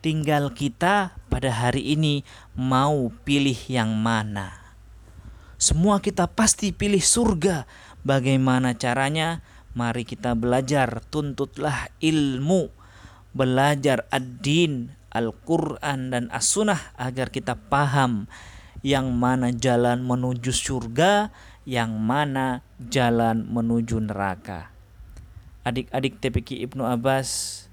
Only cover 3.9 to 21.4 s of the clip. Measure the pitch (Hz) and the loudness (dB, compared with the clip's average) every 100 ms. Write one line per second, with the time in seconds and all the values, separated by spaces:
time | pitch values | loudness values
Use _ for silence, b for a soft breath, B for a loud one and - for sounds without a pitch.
3.9 | 110 113 113 107 101 95 - - - - | 2 2 0 -2 -6 -8 -14 -20 -20 -20
4.9 | - B B B B B B - 151 190 | -20 B B B B B B 0 2 4
5.9 | 202 202 196 175 - 220 - 202 170 202 | 2 0 0 -2 2 2 2 -2 -2 2
6.9 | 196 - 233 233 180 196 165 123 B B | 2 2 2 2 2 2 0 -6 B B
7.9 | B - 135 127 135 131 127 127 120 127 | B 0 2 4 4 4 4 2 0 -2
8.9 | 123 135 156 160 165 b b b 120 120 | 0 0 0 -2 -4 b b b -4 -2
9.9 | 117 113 113 123 117 120 123 131 143 127 | -2 -6 -6 -2 0 2 0 2 2 0
10.9 | 113 - 147 147 127 139 - 147 127 - | -2 -6 -4 -4 -4 -6 -4 -4 -4 -8
11.9 | - 156 160 143 131 143 185 143 - B | -2 0 2 2 0 2 2 0 -8 B
12.9 | B B B B - 131 127 143 147 139 | B B B B 0 2 4 4 2 2
13.9 | 127 - 135 127 120 139 156 170 135 120 | 0 0 -4 -4 -6 0 4 4 0 -6
14.9 | - - 113 117 - - 160 - 117 147 | -12 -8 -4 -4 -4 -2 0 0 -4 -4
15.9 | 135 127 123 120 117 - 190 214 170 - | -4 -2 -4 -4 -2 0 2 2 0 -4
16.9 | - 127 127 127 135 - 117 - 143 143 | -8 -6 -4 -4 -4 -6 -8 0 2 4
17.9 | 143 131 110 98 B B B B B 135 | 4 2 0 -4 B B B B B 0
18.9 | 139 131 123 123 127 123 120 131 120 120 | 0 2 2 2 2 0 0 2 4 4
19.9 | 123 127 127 127 123 123 127 - 131 117 | 2 0 -2 0 -2 -2 -4 -4 -6 -4
20.9 | 117 175 202 214 B | 2 4 4 0 B